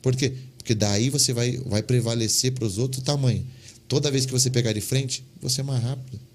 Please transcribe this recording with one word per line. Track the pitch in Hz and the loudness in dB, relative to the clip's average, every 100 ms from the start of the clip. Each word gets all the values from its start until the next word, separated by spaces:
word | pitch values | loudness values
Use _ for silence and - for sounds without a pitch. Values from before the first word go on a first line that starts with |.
Por | 131 127 | 2 2
quê? | 131 - - - | 0 -2 -16 -16
Porque | - 113 | -2 2
daí | 104 101 123 | 4 4 2
você | 135 - | 2 0
vai, | 120 123 123 131 | 2 0 -2 -2
vai | 104 | -2
prevalecer | - 123 110 117 110 - 127 | 2 2 2 0 0 2 0
pros | 127 113 95 | 0 -2 0
outros | 131 131 | -2 -2
o | - | -2
tamanho. | 147 131 101 - - - - - | 2 2 0 -4 -12 -20 -20 -2
Toda | 135 147 | 0 2
vez | 135 131 | 0 0
que | |
você | 127 127 | 2 2
pegar | 120 113 | 2 2
de | 107 | 0
frente, | - 131 131 - - - | 0 -2 -2 -6 -10 -10
você | 131 131 | -4 -4
é | |
mais | 139 131 | 0 -2
rápido. | 117 135 - 107 - | -2 -4 -10 -16 -16